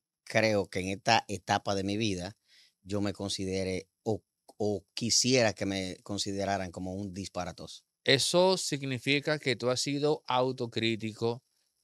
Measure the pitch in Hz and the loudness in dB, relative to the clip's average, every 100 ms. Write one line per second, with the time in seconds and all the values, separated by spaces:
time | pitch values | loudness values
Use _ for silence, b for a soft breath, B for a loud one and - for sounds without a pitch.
0 | _ _ - 113 110 104 92 98 92 98 | _ _ -2 2 4 4 0 -4 -4 -2
1 | - 113 - 98 - 101 - 98 98 104 | 4 4 2 -4 0 0 2 -2 0 0
2 | 113 92 90 - b b b _ 92 101 | 0 -2 -6 -12 b b b _ -6 -2
3 | 101 95 98 - 95 95 95 92 - _ | -2 -4 -6 -4 -2 -2 -2 -4 -8 _
4 | - 101 - _ _ - 104 101 - - | -4 -4 -6 _ _ -4 -2 -2 -4 -6
5 | 117 - 120 131 110 98 98 95 92 90 | 0 2 4 4 4 2 -2 -2 -4 -8
6 | - 101 104 98 98 98 92 87 92 92 | -8 -6 -4 -2 -2 -2 -4 -8 -8 -6
7 | 101 92 95 - 87 82 78 - _ _ | -6 -8 -8 -6 -8 -10 -14 -16 _ _
8 | - 135 - 175 185 190 - 139 135 127 | 2 4 4 4 4 4 0 -4 -4 -4
9 | - 143 143 151 139 120 120 123 - 143 | 0 0 0 -2 0 0 0 0 -2 0
10 | 147 151 - 127 131 127 120 113 110 113 | 0 0 0 0 0 0 -4 -2 0 0
11 | 110 104 117 120 - _ _ _ | -4 -4 -2 -4 -10 _ _ _